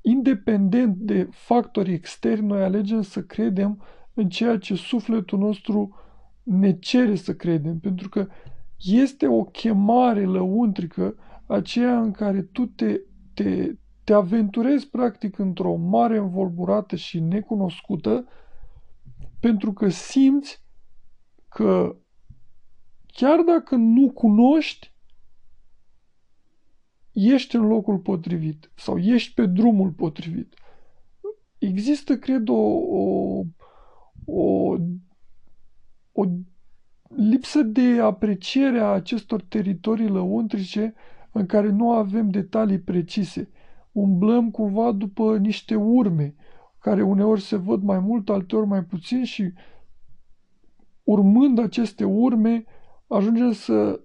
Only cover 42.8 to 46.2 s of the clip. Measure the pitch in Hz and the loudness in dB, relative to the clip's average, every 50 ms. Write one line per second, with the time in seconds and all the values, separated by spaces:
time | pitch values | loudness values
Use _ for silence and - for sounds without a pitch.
42.8 | 185 - 180 180 170 180 - 214 190 156 - - 208 - - - - - - - | -2 -2 -2 -2 -2 -2 -4 -4 -4 -4 -6 -10 -12 -12 -14 -20 -20 -20 -20 -20
43.8 | - _ _ 214 196 196 190 175 196 214 233 240 233 226 214 - 214 202 196 214 | -20 _ _ -2 0 2 2 2 2 2 2 2 0 0 -2 -4 -4 -2 -2 0
44.8 | 226 240 214 196 220 196 202 - 220 220 220 208 196 214 196 - - - 220 214 | 0 0 -2 -2 -6 -6 -4 -2 0 0 2 2 0 0 -2 -4 -6 -4 -2 0
45.8 | 208 220 240 254 240 202 170 156 | 2 4 4 4 4 2 0 0